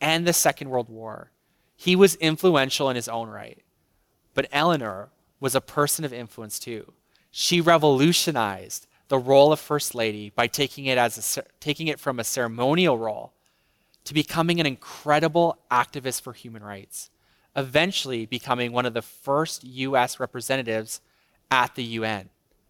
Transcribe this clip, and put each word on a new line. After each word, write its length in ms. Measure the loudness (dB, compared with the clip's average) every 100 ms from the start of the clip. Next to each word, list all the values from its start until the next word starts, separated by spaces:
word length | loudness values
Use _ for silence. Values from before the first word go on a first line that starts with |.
and 240 | -2 0
the 80 | 2
Second 380 | 2 0 -2 -4
World 180 | -4 -4
War. 440 | -10 -14 -14 -18 _ _ _ _
He 220 | _ 2 6
was 180 | 6 6
influential 720 | 0 2 4 4 2 0 0
in 60 | -2
his 120 | -4
own 200 | -8 -10
right. 340 | -14 -16 -20 _ _ _ _ _ _ _
But 120 | -4 -2
Eleanor 560 | 0 2 2 -2 -8 -12 _ _ _
was 140 | -2
a 60 | -2
person 440 | -2 0 0 0
of 80 | -6
influence 460 | -10 -14 -14 -12 -12
too. 340 | -10 -10 -12 _ _ _ _
She 300 | -6 0 2
revolutionized 1300 | 4 6 6 6 4 4 0 0 -2 -4 -12 -14 -16 _ _
the 100 | -2
role 340 | 6 8 8
of 80 | 4
First 340 | 0 -4 -4
Lady 360 | -4 -4 -4 -6
by 160 | -2 -2
taking 400 | 0 -4 -4 -2
it 100 | 2
as 220 | 2 0
a 40 |
cer-, 220 | -6 -6 -10 _
taking 280 | -6 -4 -4
it 120 | -4
from 180 | -6 -6
a 60 |
ceremonial 760 | -4 -4 -4 0 2 4 2 2
role 340 | -2 -6 -12 _ _ _ _ _ _ _
to 100 | -4
becoming 440 | -2 0 0 0 0
an 60 | -2
incredible 920 | -4 -12 -8 0 2 2 2 2 0 _
activist 520 | 0 0 -4 -8 -8
for 100 | -10
human 300 | -16 -18 -18
rights, 480 | -14 -14 -14 -18 -18 _ _ _ _
eventually 720 | -8 -2 0 0 -2 -6 -6 -6
becoming 460 | -8 -4 -2 -2
one 140 | -2 -2
of 80 |
the 80 | -4
first 600 | -8 -10 -2 0 -2 -6
U 340 | -14 -8 0 2
S 220 | 2 -2
representatives 840 | -8 -8 -4 -4 -2 -4 -6 -12 _ _ _ _ _
at 240 | 2 2
the 100 | -2
U 200 | -6 -4
N. 260 | -4 -4 -8 _ _ _